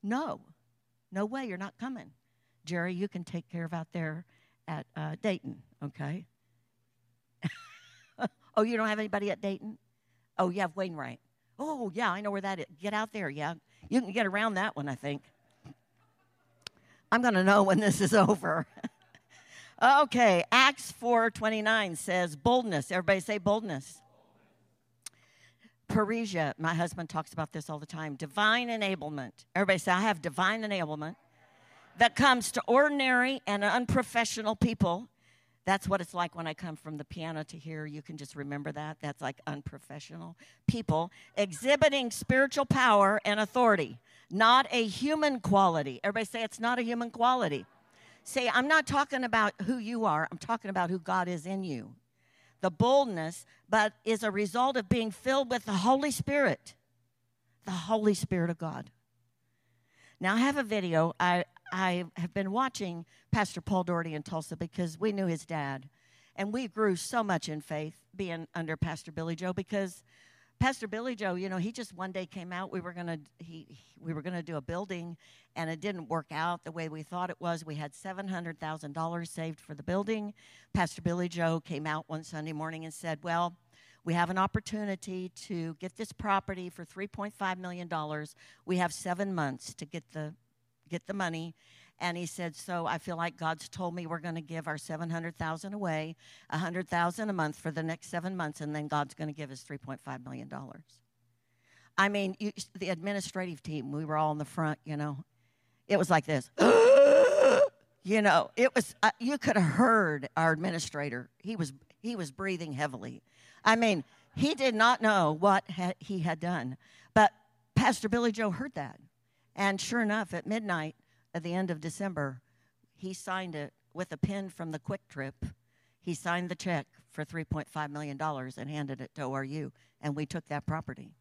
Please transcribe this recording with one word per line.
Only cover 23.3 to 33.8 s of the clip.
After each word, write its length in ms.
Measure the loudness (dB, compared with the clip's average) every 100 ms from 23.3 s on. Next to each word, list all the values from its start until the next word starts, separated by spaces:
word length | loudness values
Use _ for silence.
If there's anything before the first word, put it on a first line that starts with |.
| -2
boldness. 640 | 2 0 0 -6 -8 -20 _ _ _ _ _ _ _ _ _ _ -20 _ _ _ _ _ -20 _ _
Parisia, 680 | 0 2 0 -2 0 -2 0
my 160 | -2
husband 360 | 0 -2 -4 -6
talks 220 | -6 -6
about 200 | -8 -6
this 180 | -8 -8
all 80 | -10
the 80 | -10
time. 300 | -10 -8 -8
Divine 540 | -8 2 4 4 0
enablement. 760 | -2 0 -2 -4 -8 -10 -14 -6 0
Everybody 220 | 2 2
say, 140 | 4
"I 100 | 2
have 180 | 2 0
divine 440 | -4 0 0 0
enablement 520 | -2 -2 -4 -4 -8 -10 _ _ _ _ _ -20 -20 4
that 160 | 4 6
comes 360 | 6 6 2
to 80 | -4 4
ordinary 720 | 6 6 4 4 4 2 0 -2
and 180 | 0
unprofessional 920 | 2 2